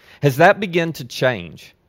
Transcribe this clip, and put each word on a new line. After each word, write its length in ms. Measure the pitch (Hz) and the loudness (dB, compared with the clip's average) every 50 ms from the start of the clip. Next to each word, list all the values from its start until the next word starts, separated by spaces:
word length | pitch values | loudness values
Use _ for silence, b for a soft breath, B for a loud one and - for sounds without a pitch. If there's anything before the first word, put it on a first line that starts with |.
| b b b b b | b b b b b
has 160 | 143 127 131 | 0 2 4
that 200 | 165 190 202 196 | 6 4 4 4
begun 340 | 208 180 165 175 165 165 156 | -2 -4 -4 -2 -4 -4 -6
to 100 | - 135 | -10 -12
change? 680 | 113 - - 139 127 123 95 87 82 76 - - - _ _ _ | -14 -8 -2 -2 -2 -2 -2 -8 -14 -18 -20 -20 -20 _ _ _